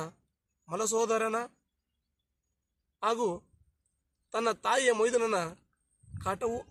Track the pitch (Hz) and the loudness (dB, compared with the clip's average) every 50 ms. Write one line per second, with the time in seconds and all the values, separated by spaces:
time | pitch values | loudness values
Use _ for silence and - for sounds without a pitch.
0 | 262 254 - _ _ _ _ _ _ _ _ _ _ - 165 196 220 214 220 226 | -2 -6 -10 _ _ _ _ _ _ _ _ _ _ -8 -4 -4 -2 0 0 0
1 | 233 214 220 220 220 220 220 233 240 254 _ _ _ _ _ _ _ _ _ _ | 2 2 0 0 0 -2 -2 -4 -6 -8 _ _ _ _ _ _ _ _ _ _
2 | _ _ _ _ _ _ _ _ _ _ _ _ _ _ _ _ _ _ _ - | _ _ _ _ _ _ _ _ _ _ _ _ _ _ _ _ _ _ _ -4
3 | - 214 233 233 240 196 202 - _ _ _ _ _ _ _ _ _ _ _ _ | -2 -2 0 0 0 -2 -2 -4 _ _ _ _ _ _ _ _ _ _ _ _
4 | _ _ _ _ _ _ - 220 233 233 208 - - 208 233 269 269 247 233 214 | _ _ _ _ _ _ -6 -2 -2 -2 -2 -2 0 0 2 4 4 4 4 4
5 | 220 240 247 240 233 226 214 185 170 160 180 - _ _ _ _ _ _ _ _ | 4 2 4 2 2 2 0 0 -2 -4 -8 -14 _ _ _ _ _ _ _ _
6 | _ - - - - 185 196 180 254 226 233 254 - - | _ -16 -14 -8 -4 -4 -4 -2 -2 -2 -4 -4 -8 -10